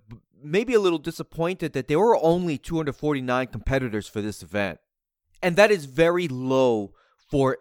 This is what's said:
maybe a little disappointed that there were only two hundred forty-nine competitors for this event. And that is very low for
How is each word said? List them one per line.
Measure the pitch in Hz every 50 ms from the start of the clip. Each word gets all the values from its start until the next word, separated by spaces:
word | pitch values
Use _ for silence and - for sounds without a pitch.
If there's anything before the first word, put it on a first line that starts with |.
| _ 104 117 107 _ _ _ 87 131
maybe | 147 151 202 240 226 247
a | 214
little | 202 185 170 160
disappointed | 131 170 160 - 160 - - 156 165 175 185 165 - 151 -
that | 139 123 -
there | 147 156
were | 196 - - 151 -
only | 165 170 175 180 175 151 127
two | - - 165
hundred | 160 160 143 127
forty-nine | - - 151 151 139 127 127 123 127 131
competitors | 117 - 113 - - 131 135 131 123 104 107 98
for | - - 110
this | 101 107 101 - 95
event. | 82 90 104 101 95 82 - _ _ _ _ _ _ _ _ _ _ _ _
And | - 185 170
that | 156 208 220
is | 208 185 147
very | 135 127 131 165 170 175 180 180 160
low | 131 127 131 131 131 131 131 123 117 107 101 95 - _ _ _ _ _ _ _
for | - 143 135 131 131 -